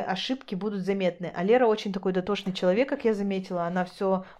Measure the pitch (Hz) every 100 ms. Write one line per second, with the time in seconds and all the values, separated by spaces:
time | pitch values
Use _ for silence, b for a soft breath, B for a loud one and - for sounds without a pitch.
0 | - 190 - 262 - 190 208 202 180 196
1 | 185 170 170 - 185 247 240 214 214 190
2 | 190 185 185 202 - 185 180 196 277 269
3 | 226 208 202 190 190 180 170 185 180 -
4 | 190 185 185 B